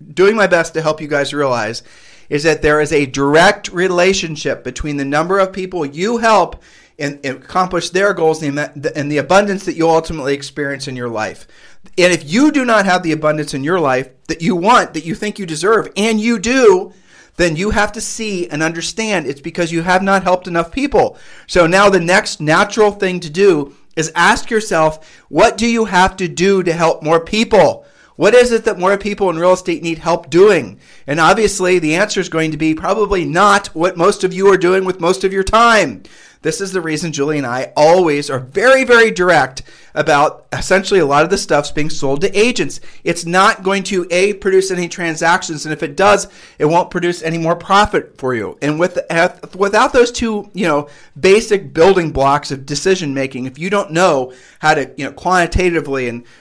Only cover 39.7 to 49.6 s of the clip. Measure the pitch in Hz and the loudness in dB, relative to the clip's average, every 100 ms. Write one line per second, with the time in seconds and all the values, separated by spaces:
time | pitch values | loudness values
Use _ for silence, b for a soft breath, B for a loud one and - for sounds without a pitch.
39.7 | b b - 151 143 156 - - 160 - | b b -4 2 2 2 -2 -10 -6 0
40.7 | 190 190 190 143 143 160 196 - 151 151 | 0 2 2 2 2 2 0 0 -2 0
41.7 | 156 139 - 135 143 196 196 233 220 151 | -2 -2 -2 -2 -2 0 0 0 0 -4
42.7 | - b b 165 170 165 185 202 196 190 | -8 b b -4 -4 -2 2 2 0 -2
43.7 | 196 185 190 175 175 202 202 196 190 190 | -4 -2 -4 -2 0 0 0 0 2 2
44.7 | 180 170 - 170 156 165 180 180 151 156 | -2 -6 -6 -6 -2 0 0 -2 -8 -8
45.7 | 151 160 143 202 196 - B B - 151 | -8 -6 0 2 2 0 B B -2 0
46.7 | 170 175 175 175 175 160 165 160 170 - | 0 0 -2 -4 -4 -6 -4 -2 -2 2
47.7 | 196 208 165 - - 131 120 92 - 143 | 2 4 0 -4 -6 -4 -4 -6 -4 -4
48.7 | 151 180 - - 165 175 - - 185 | 0 -2 -2 -2 0 0 -2 -12 -4